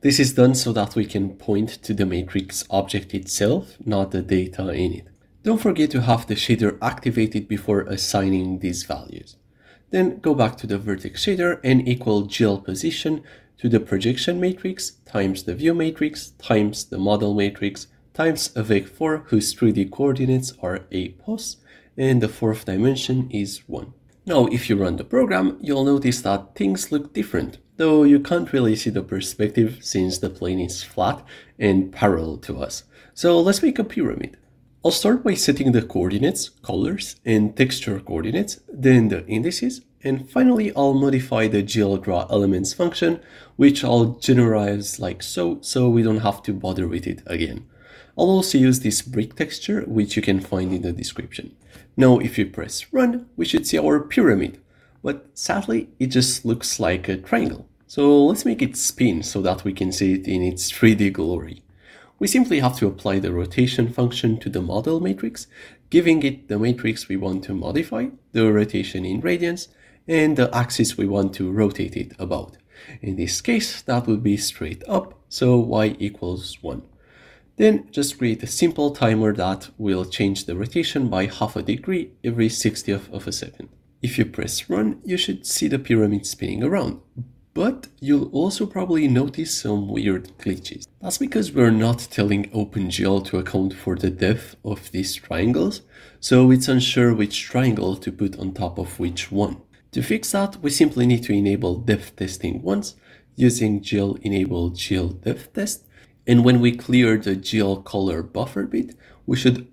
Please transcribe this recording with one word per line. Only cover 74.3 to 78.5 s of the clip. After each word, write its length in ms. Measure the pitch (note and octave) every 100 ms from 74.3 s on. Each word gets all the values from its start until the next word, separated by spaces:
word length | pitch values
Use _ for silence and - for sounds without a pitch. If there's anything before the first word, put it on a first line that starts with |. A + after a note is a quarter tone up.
| G2+
straight 460 | - - D#2+ - -
up, 320 | G3 - - _
so 280 | - B2+ B2
y 380 | A#2 A2+ G#2+ G#2
equals 600 | G2+ G2+ F2+ F2+ - -
one. 220 | - B1+ - _ _ _ - _ _ _
Then 300 | G#3+ G#3+ -
just 280 | - C#3 -
create 240 | B2 A2+
a 40 |
simple 440 | A#2+